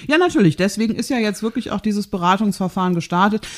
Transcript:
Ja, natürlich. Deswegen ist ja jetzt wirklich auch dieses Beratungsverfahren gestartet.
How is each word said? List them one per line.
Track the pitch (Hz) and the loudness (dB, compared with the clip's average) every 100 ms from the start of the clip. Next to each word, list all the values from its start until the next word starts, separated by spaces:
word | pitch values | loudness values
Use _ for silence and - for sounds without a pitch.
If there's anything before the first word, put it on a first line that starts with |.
| - | -2
Ja, | 311 | 2
natürlich. | 359 311 185 147 | 2 4 2 4
Deswegen | 196 208 226 | 0 0 -2
ist | - 233 | -2 -2
ja | 254 | -2
jetzt | 214 196 | -2 -2
wirklich | 220 254 - | -4 -4 -6
auch | 202 | -4
dieses | 220 208 202 | -2 -2 -4
Beratungsverfahren | 190 175 196 214 - 185 - 185 | -2 0 2 2 0 -4 -2 0
gestartet. | 170 - 175 202 214 - | 0 0 2 2 2 -4